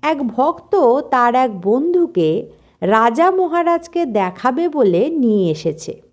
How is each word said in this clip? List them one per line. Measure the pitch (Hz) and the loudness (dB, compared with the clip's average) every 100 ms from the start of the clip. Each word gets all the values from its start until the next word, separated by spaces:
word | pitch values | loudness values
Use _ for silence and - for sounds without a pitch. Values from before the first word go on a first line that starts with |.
এক | 302 311 254 | -2 -2 -4
ভক্ত | - 277 339 - 403 269 254 | 0 -2 -2 -2 2 4 2
তার | 285 254 240 240 | 0 2 2 2
এক | 254 196 | 0 -2
বন্ধুকে | 185 240 320 349 339 - 156 160 - - _ _ | -2 0 2 0 0 0 0 0 -6 -18 _ _
রাজা | 175 220 233 233 339 | 0 2 2 2 0
মহারাজকে | 370 359 339 339 339 339 349 330 | 2 0 0 0 -2 -2 -6 -2
দেখাবে | 208 185 180 247 247 339 | -2 -4 -2 -2 0 -2
বলে | 302 220 175 269 | 2 2 2 0
নিয়ে | 320 247 208 180 | 0 2 2 0
এসেছে | 156 165 156 - - _ | -2 -4 -6 -12 -16 _